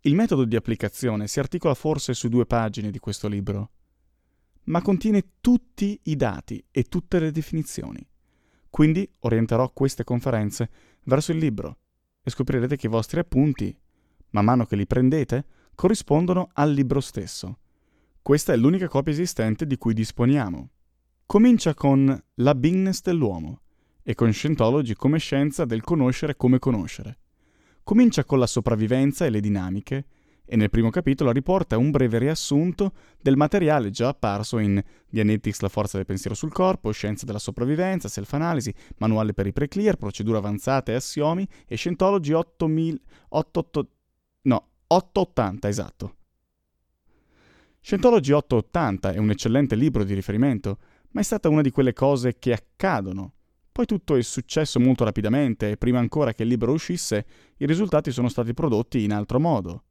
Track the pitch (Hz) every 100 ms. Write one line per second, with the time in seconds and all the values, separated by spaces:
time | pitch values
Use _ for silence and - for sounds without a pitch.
0 | 139 165 233 147 120 113 - 113 107 -
1 | 123 107 104 - 135 175 170 131 156 147
2 | - 120 120 120 117 117 110 101 107 98
3 | - 98 107 101 98 101 107 _ _ _
4 | _ _ _ _ _ _ - 165 190 190
5 | 214 202 - _ - 247 _ - 202 208
6 | - 147 120 80 - 110 _ - 120 175
7 | - 180 160 156 156 160 151 - - -
8 | - _ _ _ _ _ _ - 156 160
9 | 202 _ 117 113 113 117 127 - 135 -
10 | 123 123 131 113 104 - 117 - _ _
11 | - 135 151 160 156 104 80 - _ _
12 | _ _ - - 123 131 127 143 110 113
13 | 110 160 170 127 147 131 95 - _ _
14 | _ _ _ 104 104 123 113 101 98 127
15 | 131 156 135 120 - _ _ - 185 214
16 | - 151 175 180 180 - 151 139 131 135
17 | - - 92 - 92 117 _ _ _ _
18 | _ _ - 147 - 127 127 185 180 139
19 | 143 151 175 - 110 107 156 131 117 110
20 | 110 - 123 143 107 76 65 _ _ _
21 | _ _ - 208 247 233 170 147 139 135
22 | 135 135 _ - 131 135 147 185 190 185
23 | - 170 117 87 78 - _ _ _ _
24 | - 113 117 104 151 151 113 143 123 104
25 | 139 160 - 139 143 135 147 113 - 170
26 | 127 131 151 - 123 127 135 113 87 -
27 | - - _ _ _ _ _ _ - 214
28 | 240 - - 135 120 - 113 110 110 127
29 | 139 139 165 107 104 101 92 98 - 135
30 | - _ _ _ - 113 104 110 113 180
31 | 160 139 135 123 135 190 175 113 135 143
32 | 127 113 135 160 - 143 175 170 196 -
33 | _ _ 131 135 147 202 160 151 107 -
34 | 120 - 113 101 107 117 104 98 - _
35 | _ 110 107 107 107 101 98 - 104 98
36 | 92 95 101 104 156 - 185 - 107 104
37 | 104 104 123 104 - 101 123 156 185 190
38 | 104 - 101 143 165 160 117 - - -
39 | 110 110 107 101 98 - 143 196 208 -
40 | 104 - 104 110 101 104 - 135 127 120
41 | - 147 147 175 190 - _ - 180 175
42 | 190 202 147 160 170 _ 160 156 165 156
43 | - - _ 156 - 170 - 147 - _
44 | _ _ _ _ 131 117 _ _ _ 175
45 | - 202 180 - 104 98 104 104 - _
46 | 98 - _ _ _ _ _ _ _ _
47 | _ _ _ _ _ _ _ _ - 196
48 | 247 233 135 147 - 120 - 175 139 98
49 | 98 92 107 101 117 123 143 110 147 120
50 | 98 98 - 104 139 110 101 98 _ _
51 | _ - - 220 165 151 139 135 131 -
52 | 135 139 123 - 127 117 _ _ 190 131
53 | 92 95 92 _ _ _ _ - 240 202
54 | - 135 117 - - - 151 123 123 123
55 | 110 104 104 131 139 110 104 107 123 123
56 | 117 156 131 - 113 123 113 156 - 180
57 | - 104 - - _ _ 143 165 202 151
58 | 156 123 120 - 113 120 156 107 120 127
59 | 104 104 104 127 165 127 87 87 _